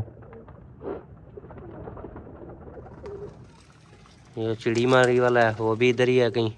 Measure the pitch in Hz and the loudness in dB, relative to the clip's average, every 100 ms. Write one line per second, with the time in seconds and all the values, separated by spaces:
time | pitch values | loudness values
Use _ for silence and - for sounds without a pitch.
0 | 110 - - - - - - - - - | 0 -10 -20 -20 -20 -20 -20 -14 -12 -12
1 | - - - - - - - - - - | -14 -20 -20 -20 -18 -18 -18 -16 -16 -16
2 | - - - - - - - - - - | -16 -16 -18 -18 -18 -18 -18 -18 -18 -18
3 | 403 403 - - - - - - - - | -16 -14 -16 -18 -20 -20 -20 -20 -20 -20
4 | - - - 113 110 110 120 113 123 131 | -20 -20 -16 -8 -6 -2 0 2 4 6
5 | 123 123 123 123 113 110 110 110 127 120 | 6 4 4 4 2 2 -2 2 2 4
6 | 123 127 117 113 113 | 2 4 2 0 -4